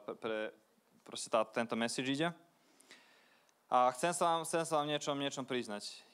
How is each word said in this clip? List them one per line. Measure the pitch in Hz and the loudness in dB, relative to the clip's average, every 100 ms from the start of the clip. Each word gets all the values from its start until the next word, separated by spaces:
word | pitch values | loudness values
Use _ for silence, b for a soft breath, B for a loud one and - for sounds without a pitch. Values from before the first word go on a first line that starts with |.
pre, | - - | -2 -8
pre, | 113 110 110 - _ _ _ _ - | -4 -4 -4 -10 _ _ _ _ -14
proste | - - | -12 0
tá, | 113 110 | 2 2
tento | - 117 117 | 0 0 0
message | 117 - 131 | 0 0 -2
ide. | 139 170 170 - _ b b b b b b b b b b - | 0 0 -4 -16 _ b b b b b b b b b b 2
A | 123 127 | 4 4
chcem | - 170 | 4 0
sa | 175 170 | 2 2
vám, | 165 156 | 2 0
chcem | 170 | -2
sa | 160 156 | 2 0
vám | 147 | 2
niečom, | 147 156 139 | 0 -2 -2
niečom | 139 143 123 | -2 -4 -4
priznať. | 127 110 104 - - - | -4 -4 -6 -8 -14 -6